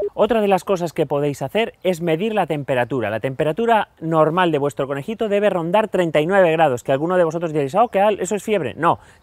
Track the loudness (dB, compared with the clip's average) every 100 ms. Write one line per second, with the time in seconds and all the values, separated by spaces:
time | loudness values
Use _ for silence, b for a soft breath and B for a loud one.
0 | -6 0 0 2 2 2 0 -2 -2 -4
1 | -2 -2 -2 -4 -4 -2 -2 -2 -4 -2
2 | 0 -2 -2 -2 -2 -2 -2 -2 0 -2
3 | -2 -4 -4 -2 -2 -2 2 2 0 -8
4 | -2 2 4 4 2 2 -2 -2 -4 -6
5 | -6 -4 -2 0 0 0 0 0 0 0
6 | 0 0 2 4 4 4 2 2 -2 -2
7 | 0 2 0 0 -4 -2 -2 0 0 2
8 | 2 0 -2 -6 -2 -2 -2 -2 0 0
9 | b b